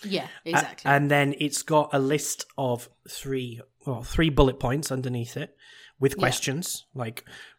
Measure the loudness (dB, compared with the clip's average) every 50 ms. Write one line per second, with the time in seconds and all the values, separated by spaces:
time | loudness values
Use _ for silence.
0 | -8 -4 -4 -4 -4 -6 -12 -12 -6 0 0 0 0 0 -6 -4 2 4 4 6
1 | 6 4 4 4 4 2 0 -2 -2 -2 -2 -4 -2 2 4 4 4 4 2 2
2 | 2 2 2 0 -2 -4 -6 -8 -10 _ -6 -4 -2 -2 -2 -2 -4 -12 _ _
3 | _ -16 -16 -12 -8 -6 -4 -4 -4 -6 -10 -14 -16 _ _ _ -8 -6 -6 -6
4 | -6 -4 2 2 4 4 6 6 6 6 4 0 -2 -2 -2 -2 -2 -4 -4 -4
5 | -4 -4 -4 -4 -6 -6 -8 -10 -10 -10 _ _ _ -20 -20 -20 -20 -18 _ 0
6 | 0 0 2 2 0 0 0 0 -2 -4 -4 -4 -4 -6 -8 -10 -12 _ -10 -8
7 | -8 -8 -8 -12 -16 -18 -20 -20 -20 -20 _